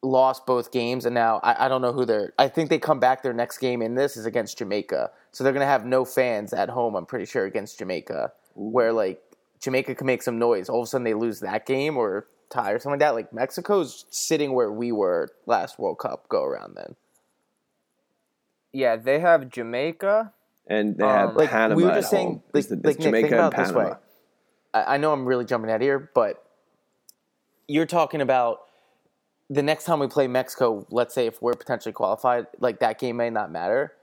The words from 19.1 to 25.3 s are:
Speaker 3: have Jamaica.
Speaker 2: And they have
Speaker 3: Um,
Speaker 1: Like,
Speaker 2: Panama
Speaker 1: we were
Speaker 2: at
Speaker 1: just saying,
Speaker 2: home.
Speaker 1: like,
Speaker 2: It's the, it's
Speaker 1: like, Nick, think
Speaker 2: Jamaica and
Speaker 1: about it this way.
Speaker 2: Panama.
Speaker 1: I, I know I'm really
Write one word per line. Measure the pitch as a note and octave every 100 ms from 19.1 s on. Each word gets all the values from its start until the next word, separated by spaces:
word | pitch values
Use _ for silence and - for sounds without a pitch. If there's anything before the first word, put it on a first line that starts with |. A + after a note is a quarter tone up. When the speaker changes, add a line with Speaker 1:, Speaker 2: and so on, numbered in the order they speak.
| C#3+
Speaker 3:
have | F3 E3 C3
Jamaica. | B2 A#2 B2 D3 E3 G3 G#3 A3 _ _ _ -
Speaker 2:
And | G#2+ G#2 G2+
they | G#2
have | G#2 G2+
Speaker 3:
Um, | A2+
Speaker 1:
Like, | D3+
Speaker 2:
Panama | A#2 A2+ G#2+
Speaker 1:
we | F3
were |
Speaker 2:
at | -
Speaker 1:
just | F#3+
saying, | G3+ F3+
Speaker 2:
home. | E3+ _
Speaker 1:
like, | -
Speaker 2:
It's | -
the, | G2+
it's | -
Speaker 1:
like, | C#3
Nick, |
think |
Speaker 2:
Jamaica | D#3 A2+ D3
and | A#2+
Speaker 1:
about | G#2+
it | G2
this | F#2
way. | F#2+ G2
Speaker 2:
Panama. | - _ _ _ _ _ _ _
Speaker 1:
I, | A2 - C#3
I |
know | D3+
I'm | D3
really | B2+